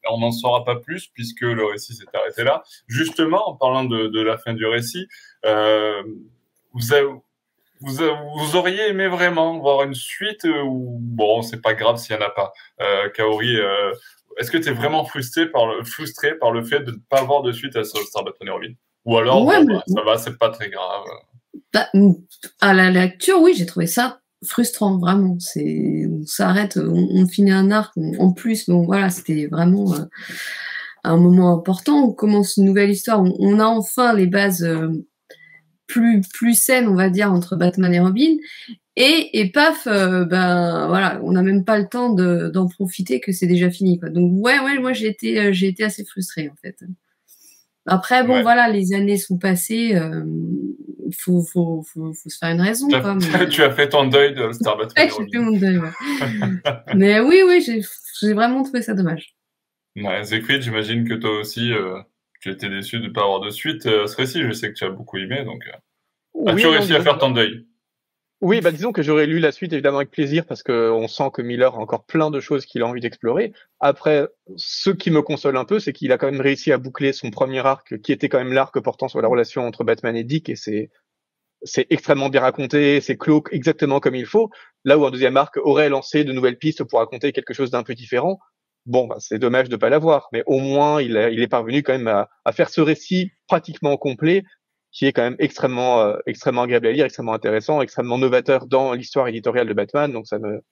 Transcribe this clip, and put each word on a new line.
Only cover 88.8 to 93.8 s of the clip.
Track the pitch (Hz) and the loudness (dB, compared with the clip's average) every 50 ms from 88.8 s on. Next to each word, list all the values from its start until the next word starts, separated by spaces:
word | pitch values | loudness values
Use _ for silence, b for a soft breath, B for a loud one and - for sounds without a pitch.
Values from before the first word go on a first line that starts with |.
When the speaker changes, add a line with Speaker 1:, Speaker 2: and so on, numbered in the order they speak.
| _ | _
Speaker 3:
Bon, | 123 120 127 123 | 0 0 0 0
bah, | 113 117 107 | 0 -6 -12
c'est | - - 110 110 | -8 -8 -6 -2
dommage | 123 123 120 127 131 | -2 0 2 2 0
de | 123 120 | 0 -2
pas | 107 110 113 | 0 2 2
l'avoir, | 135 151 156 165 156 139 - - | 2 4 4 4 2 2 0 -4
mais | - 117 - | -8 -6 -2
au | - 135 135 | -2 -2 -2
moins, | 135 139 135 143 143 147 147 151 | 0 0 2 2 2 2 2 0
il | 139 120 113 | -2 0 0
a, | 107 107 117 | 0 0 0
il | 113 117 | 0 0
est | 120 110 | -2 0
parvenu | 131 123 113 110 123 147 143 | 0 -2 -2 0 -2 -2 0
quand | - | 0
même | 131 131 120 | -2 -2 0
à, | 110 107 101 107 - _ _ _ | 0 0 0 -2 -4 _ _ _
à | - - | -4 0
faire | - 170 - | 0 0 0
ce | - - | 2 0
récit | 160 147 156 147 - - 185 185 180 190 _ _ _ _ | 2 2 2 -2 -2 -4 -2 -2 -2 -4 _ _ _ _
pratiquement | 196 170 - - 156 - | -2 -2 -2 -6 -14 -4